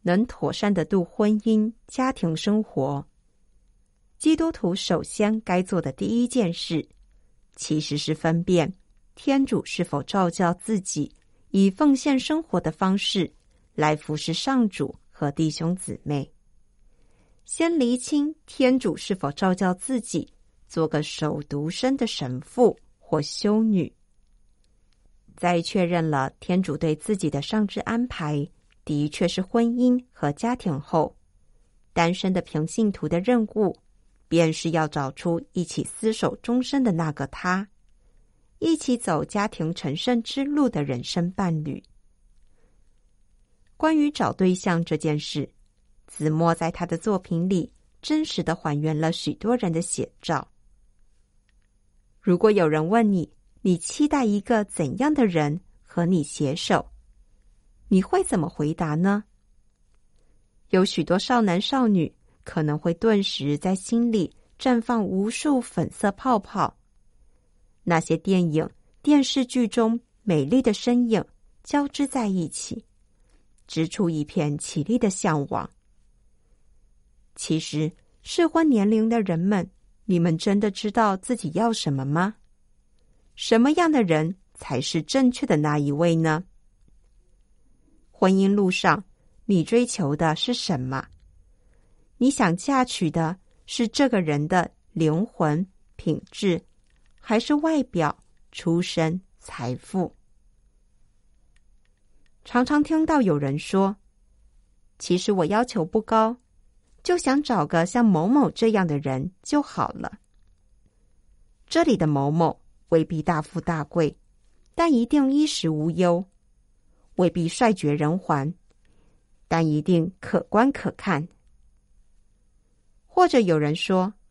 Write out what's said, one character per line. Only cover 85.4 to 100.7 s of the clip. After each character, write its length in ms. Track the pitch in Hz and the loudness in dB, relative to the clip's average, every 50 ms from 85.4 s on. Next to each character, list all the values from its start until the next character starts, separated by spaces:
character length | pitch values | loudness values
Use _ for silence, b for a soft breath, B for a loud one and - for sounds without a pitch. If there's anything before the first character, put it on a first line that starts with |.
| - | 0
的 140 | - 170 151 | 0 2 2
那 220 | 151 151 147 151 | 2 0 0 0
一 120 | 143 143 | 0 -2
位 240 | 143 147 170 175 165 | 0 2 2 2 2
呢？ 280 | 160 160 160 156 160 180 - _ _ _ _ _ _ _ _ _ _ _ _ _ _ _ _ _ _ _ _ _ _ _ _ _ _ _ _ _ _ _ _ | 2 2 2 0 0 -4 -8 _ _ _ _ _ _ _ _ _ _ _ _ _ _ _ _ _ _ _ _ _ _ _ _ _ _ _ _ _ _ _ _
婚 200 | _ _ - 185 | _ _ 2 4
姻 220 | 190 190 196 196 202 | 4 4 4 4 4
路 160 | 208 202 185 | 2 2 2
上， 340 | 185 - - 185 151 214 190 - - _ _ _ _ - - | 0 2 2 2 2 2 -2 -12 -20 _ _ _ _ -18 -4
你 180 | - 202 180 156 | 0 2 2 2
追 200 | - 226 233 247 | 2 2 2 2
求 320 | 247 - - 180 143 180 | 2 -2 -4 -2 -2 0
的 200 | - 180 160 151 | 0 0 0 0
是 180 | 160 - - 240 | 0 -2 -4 -4
什 260 | 233 - - 180 131 | -4 -2 -4 -4 -4
么？ 280 | 127 127 135 131 - - - - _ - _ - _ _ _ _ _ _ _ _ _ _ _ _ _ _ _ _ | -2 -4 -6 -8 -8 -10 -16 -20 _ -20 _ -20 _ _ _ _ _ _ _ _ _ _ _ _ _ _ _ _
你 120 | 240 262 | 0 0
想 260 | 277 - 240 180 165 | 2 2 2 2 2
嫁 300 | 185 - - 277 262 254 | 0 -2 0 2 2 0
娶 240 | 254 - - 185 160 | 0 -2 -2 -2 -2
的 260 | - 170 165 156 180 185 _ _ _ _ _ | 0 0 -2 -2 -4 -6 _ _ _ _ _
是 220 | - - - 233 220 | -12 -4 -2 -2 -2
这 200 | - - 285 262 | 2 2 2 2
个 140 | 247 196 | 2 0
人 260 | 175 156 147 143 147 160 | 0 0 0 -2 0 2
的 220 | 190 185 165 - - _ _ _ | 2 0 0 0 -6 _ _ _
灵 340 | _ - 160 156 151 165 208 | _ 0 0 2 2 0 -2
魂、 400 | - - - 175 151 147 160 190 - _ _ _ _ _ | -4 -2 -2 0 0 2 0 -2 -4 _ _ _ _ _
品 260 | - - 175 151 - - - | -6 -4 -4 -4 -4 -6 -14
质， 340 | - - - 196 170 - - _ _ _ _ _ _ _ _ _ _ _ | -12 -2 0 0 0 0 -4 _ _ _ _ _ _ _ _ _ _ _
还 200 | - - 220 220 | -4 0 0 0
是 160 | 233 - 294 | 2 2 0
外 260 | 294 302 320 320 294 254 | 0 2 2 0 0 -2
表、 380 | - - 175 156 151 - - _ _ _ _ - _ | -2 -2 -2 -2 -2 -2 -6 _ _ _ _ -20 _
出 280 | _ - - 170 165 170 | _ -6 -2 0 0 0
身、 400 | 180 - - - 160 160 165 185 - _ _ _ | 0 0 0 0 0 0 0 -4 -8 _ _ _
财 360 | - - - - 123 123 127 123 | -20 -18 -14 -10 -6 -6 -6 -8
富？ 380 | - - - 190 175 - - _ _ _ _ _ _ _ _ _ _ _ | -10 -6 -4 -4 -4 -4 -6 _ _ _ _ _ _ _ _ _ _ _